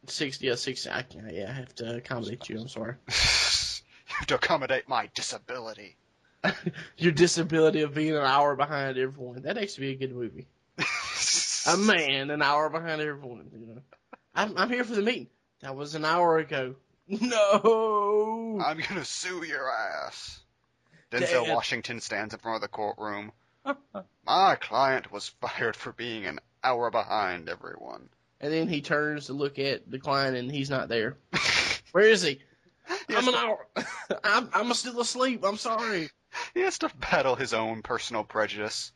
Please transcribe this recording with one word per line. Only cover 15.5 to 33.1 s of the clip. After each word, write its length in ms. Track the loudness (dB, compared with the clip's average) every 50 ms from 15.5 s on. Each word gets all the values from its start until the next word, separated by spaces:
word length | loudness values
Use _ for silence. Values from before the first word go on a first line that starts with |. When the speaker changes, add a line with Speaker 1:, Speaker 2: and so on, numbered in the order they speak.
| _ _
Speaker 1:
"That 140 | -12 -12 -8
was 200 | -8 -8 -6 -6
an 80 | -2 2
hour 320 | 2 4 6 6 6 6 4
ago." 380 | 4 2 -2 -2 -2 -2 -6 -12 _ _
<laughs> 160 | _ _ _ _
"No!" 1500 | -4 -2 0 0 4 6 6 8 8 8 8 8 6 6 4 2 2 2 2 4 4 4 2 2 0 -4 -4 -4 -4 0 0
Speaker 2:
"I'm 140 | 0 0 -2 -4 -4
gonna 180 | -4 -4 -4
sue 380 | -6 -6 -6 -6 -6 -6 -6 -6
your 240 | -4 -4 -4 -2 -2
ass." 680 | -2 -2 -2 -2 -4 -4 -6 -6 -8 -10 -14 -14 -14 -16 _ _ _ _ _ _ _ _ _ _ _ -20 _ _
Denzel 340 | -2 0 0 4 4 2 2
Speaker 1:
Damn. 100 | 4 0
Speaker 2:
Washington 440 | 0 0 -2 -4 -4 -4 -6 -8 -8
stands 320 | -6 -6 -4 -4 -4 -6 -8
in 60 | -10
front 140 | -6 -4 -4 -4
of 40 |
the 60 | -4 -6
courtroom. 640 | -6 -6 -6 -6 -6 -6 -8 -6 -6 -6 -8 -10 -14 _ _ _ _ _ _
Speaker 1:
<laughs> 600 | -6 -6 -6 _ _ _ -14 -14 _ _ _ _
Speaker 2:
"My 300 | 0 4 6 6 6 4
client 560 | 2 -2 -2 2 2 4 4 2 0 -2 -6
was 180 | -12 -12 -12 -12 -12 _
fired 340 | -8 -6 -4 -2 -2 -2 -2
for 160 | -4 -10 -14
being 340 | -10 -8 -8 -8 -6 -6 -6
an 140 | -6 -8 -8 _ _ _ _ 0
hour 260 | 0 2 2 0 0
behind 580 | 2 0 0 2 0 0 0 0 -2 -4 -6 -8
everyone." 580 | -10 -8 -10 -16 -14 -14 -14 -14 -14 -14 -16 -20 _ _ _ _ _ _
Speaker 1:
And 140 | -6 -2 0
then 140 | 0 0 0
he 140 | -2 -2
turns 440 | -2 0 0 0 0 0 -2 -4 -6
to 80 | -8 -6
look 240 | -4 -4 -4 -2 -2
at 300 | -2 -2 -2 -2 -4 -10
the 100 | -12 -8
client, 380 | -2 0 2 2 2 2 0 -2
and 120 | -4 -4
he's 180 | -4 -4 -2 -2
not 180 | -2 -2 -2 0
there. 300 | 0 0 0 0 -4 -8 _ _ -4
Speaker 2:
<laughs> 580 | -2 0 2 2 2 2 0 -2 -4 -6 0
Speaker 1:
"Where 140 | 4 6 8 8
is 140 | 8 6
he?" 180 | 4 0 -2 -2 -8 _ _ _ _ _ _ _ _ -8 -8 -8 -6
Speaker 2:
Yes. 140 | -2